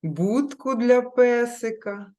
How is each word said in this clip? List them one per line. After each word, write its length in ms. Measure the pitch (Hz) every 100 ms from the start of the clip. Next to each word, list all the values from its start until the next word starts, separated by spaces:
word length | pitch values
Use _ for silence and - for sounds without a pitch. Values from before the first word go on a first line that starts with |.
будку 720 | 160 139 190 240 277 - 262 254
для 260 | 240 247
песика. 1120 | 247 - 247 240 240 240 226 220 208 202 196